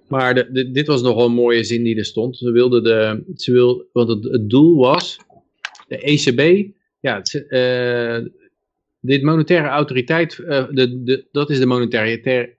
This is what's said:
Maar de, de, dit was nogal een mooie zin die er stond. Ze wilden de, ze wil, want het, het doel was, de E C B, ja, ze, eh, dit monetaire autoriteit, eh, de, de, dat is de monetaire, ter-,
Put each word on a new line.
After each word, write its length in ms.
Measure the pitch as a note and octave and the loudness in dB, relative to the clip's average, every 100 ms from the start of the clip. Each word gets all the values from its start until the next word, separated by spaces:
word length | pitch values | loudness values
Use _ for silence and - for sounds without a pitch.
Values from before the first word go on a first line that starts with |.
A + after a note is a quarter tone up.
| _ | _
Maar 260 | C3+ B2+ | -2 2
de, 180 | B2 B2 | 2 0
de, 200 | C3 C3 | -2 -2
dit 160 | C3 D3+ | -2 0
was 140 | C#3 | 0
nogal 240 | B2 A2+ A#2+ | 2 2 2
een 60 | |
mooie 300 | A#2+ A#2+ A#2 | 2 2 2
zin 200 | A2 A#2 | 0 -2
die 140 | A#2 G#2+ | -2 -2
er 80 | - | -4
stond. 320 | - B2 B2+ | -4 -6 -4
Ze 140 | B2 | 0
wilden 320 | A#2+ B2 A#2+ | 2 4 2
de, 400 | A2+ A2 A2 A2 - - | 2 2 0 -2 -10 -8
ze 160 | - | 0
wil, 340 | B2 B2 B2 - | 4 4 0 -2
want 160 | B2 A#2 | -2 0
het, 140 | G#2+ | -2
het 260 | A#2+ B2 G#2 | -2 -4 2
doel 280 | B2+ D#3+ D#3+ | 4 6 6
was, 420 | B2+ E3 - - _ _ _ _ - - _ | 4 2 -4 -14 _ _ _ _ -16 -16 _
de 220 | - C#3+ | -8 -2
E 40 | D3 | -2
C 200 | - A#2+ | -2 0
B, 360 | D#3 G3 G3 - _ _ | 2 2 -2 -12 _ _
ja, 200 | C3+ G2+ - | -6 -6 -8
ze, 220 | D3 - | -10 -6
eh, 840 | C3 B2+ B2 B2 A#2+ A#2 A#2 - - _ _ _ _ _ _ | -4 -2 -2 -2 -4 -4 -6 -10 -16 _ _ _ _ _ _
dit 220 | B2 C#3 | -2 0
monetaire 460 | C#3+ D#3+ D#3 F3+ D3 | 2 2 2 0 0
autoriteit, 720 | C#3+ D3+ B2+ B2 E3 E3 - | -2 -2 -2 -2 -2 -2 -6
eh, 260 | - C#3 C3 | -4 -4 -2
de, 340 | C#3 B2 B2+ | 0 0 -2
de, 240 | B2 C3 - | -4 -4 -4
dat 180 | C#3+ D3 | -6 -2
is 100 | C#3 | 0
de 60 | B2+ | 0
monetaire, 540 | B2 A#2+ A#2+ A2 A#2 | 0 0 -2 -2 -4
ter-, 360 | C3 B2+ A#2+ | -2 -2 -4